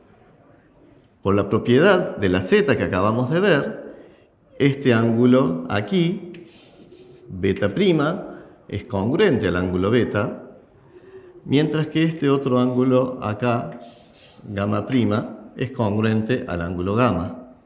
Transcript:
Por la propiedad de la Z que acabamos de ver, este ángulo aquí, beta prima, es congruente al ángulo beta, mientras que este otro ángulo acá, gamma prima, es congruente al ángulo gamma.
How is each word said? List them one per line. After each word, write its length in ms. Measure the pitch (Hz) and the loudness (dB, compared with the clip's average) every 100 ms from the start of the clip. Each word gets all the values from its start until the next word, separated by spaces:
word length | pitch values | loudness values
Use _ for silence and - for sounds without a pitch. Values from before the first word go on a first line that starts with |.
| _ _ _ _ _ _ _ _ _ _ _ _ | _ _ _ _ _ _ _ _ _ _ _ _
Por 120 | 101 101 | 0 0
la 140 | 98 | 0
propiedad 680 | 110 123 123 196 180 - - | 0 4 4 6 4 0 -2
de 120 | 98 | 0
la 120 | 90 | 0
Z 340 | 95 208 170 107 | 2 2 4 0
que 80 | |
acabamos 480 | 90 92 104 113 123 | 0 0 0 0 -2
de 80 | 165 | 0
ver, 560 | 202 143 147 - - - - _ _ _ _ - | 2 2 0 -8 -14 -20 -20 _ _ _ _ 0
este 340 | 143 135 135 | 0 2 2
ángulo 720 | 113 117 113 123 127 82 82 - | 2 2 4 4 4 2 -2 -4
aquí, 800 | 104 104 190 170 202 - - - - - - - - - - - | -4 0 0 0 -2 -10 -18 -20 -20 -20 -20 -20 -20 -20 -20 -16
beta 460 | 95 98 95 101 | -4 -2 0 -2
prima, 600 | 131 196 160 147 185 - - - - - | 0 2 2 0 -4 -10 -16 -20 -20 -12
es 200 | 104 - | -10 -6
congruente 600 | 98 104 165 208 120 95 | -2 0 2 2 2 0
al 100 | 87 | 0
ángulo 340 | 90 92 98 | 0 0 2
beta, 500 | 120 107 104 - - - - - _ _ - - - - - | 2 2 0 -4 -6 -16 -20 -20 _ _ -20 -20 -20 -20 -20
mientras 420 | - 135 151 151 151 | -2 0 2 0 -2
que 160 | 160 | 0
este 300 | 165 160 139 | -2 0 0
otro 260 | 139 135 123 | 0 2 0
ángulo 640 | 127 123 127 127 127 - | 0 0 2 2 0 -4
acá, 580 | 107 107 123 120 123 - - - - _ - - | -6 -4 -2 -2 -4 -12 -18 -20 -20 _ -20 -20
gamma 440 | 120 101 104 104 - | -10 -4 -2 -2 0
prima, 640 | 131 107 107 - - - - | 0 2 0 -4 -10 -16 -8
es 140 | 127 | -6
congruente 760 | - 107 104 113 110 110 127 - | -2 -2 0 0 0 0 -2 -2
al 140 | 87 | -6
ángulo 340 | 85 90 92 107 | -6 -4 -2 2
gamma. 580 | 123 87 82 - - - | 2 0 -4 -10 -18 -20